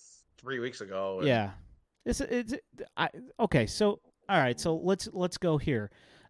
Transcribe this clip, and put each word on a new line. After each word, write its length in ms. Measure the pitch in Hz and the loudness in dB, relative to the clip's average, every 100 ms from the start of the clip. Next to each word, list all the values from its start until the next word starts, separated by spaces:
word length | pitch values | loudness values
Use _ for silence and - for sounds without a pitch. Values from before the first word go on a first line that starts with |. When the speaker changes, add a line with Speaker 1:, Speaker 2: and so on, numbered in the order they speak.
| - - _ _ | -20 -20 _ _
Speaker 1:
three 220 | 123 131 | -8 -4
weeks 220 | 120 - | -4 -6
ago." 380 | 98 95 98 95 | -8 -4 -2 0
And 80 | 110 | 2
Speaker 2:
Yeah. 240 | 117 101 - - - _ _ - | 2 2 -6 -18 -20 _ _ -6
It's, 160 | 233 | -4
it's, 320 | 277 247 220 254 - - - - | -2 -2 -4 -8 -10 -18 -14 -4
I, 120 | 160 - 254 - | -4 -4 -16 -2
okay, 280 | 226 139 110 | 2 4 2
so, 320 | - 208 - _ _ - | 2 0 0 _ _ 0
all 80 | 190 | 2
right, 200 | 127 - | 4 2
so 160 | 175 160 | 0 0
let's, 320 | 175 190 220 | 2 0 -2
let's 240 | 190 180 - | -2 -2 0
go 200 | 175 151 | 2 2
here. 340 | 160 120 104 - - - | 2 0 -2 -10 -20 -20